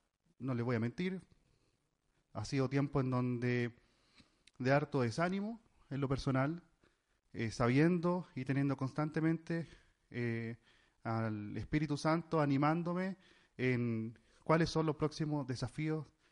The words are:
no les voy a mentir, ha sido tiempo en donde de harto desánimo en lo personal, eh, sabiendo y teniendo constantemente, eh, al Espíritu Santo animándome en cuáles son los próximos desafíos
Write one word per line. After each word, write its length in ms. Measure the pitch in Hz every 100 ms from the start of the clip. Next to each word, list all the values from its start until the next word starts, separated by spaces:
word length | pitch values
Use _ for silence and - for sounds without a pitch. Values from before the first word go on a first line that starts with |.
| _ _ _ -
no 160 | 127
les 100 | 120
voy 120 | 120 117
a 40 |
mentir, 400 | 117 - 185 185 - _ _ _ _ _ _ _ _ _ _
ha 120 | -
sido 240 | 107 139 131
tiempo 320 | 139 139 143
en 100 | 127
donde 640 | 127 127 123 123 123 120 - _ _ _ - - _ _ -
de 140 | 127
harto 280 | 139 147 139
desánimo 600 | 120 113 175 196 208 233 - _ _
en 100 | 139
lo 80 | 135
personal, 540 | 135 - 131 139 170 - _ _ _ _ _ _
eh, 180 | - 113
sabiendo 760 | 101 120 131 165 180 175 180 -
y 100 | -
teniendo 320 | 127 139 139 135
constantemente, 920 | 131 - 151 156 160 165 - 170 165 - - _ _
eh, 460 | 120 120 113 113 117 _ _ _ _
al 540 | 120 113 113 107 104 110
Espíritu 400 | 104 156 151 143
Santo 440 | 160 165 165 160
animándome 760 | 147 135 147 165 170 175 185 185 - - _ -
en 600 | 127 123 120 113 113 113 _ _
cuáles 260 | - 160 160
son 160 | 160 156
los 100 | 147
próximos 500 | 151 - 151 147 131
desafíos 600 | 127 123 - 156 156 143 _ _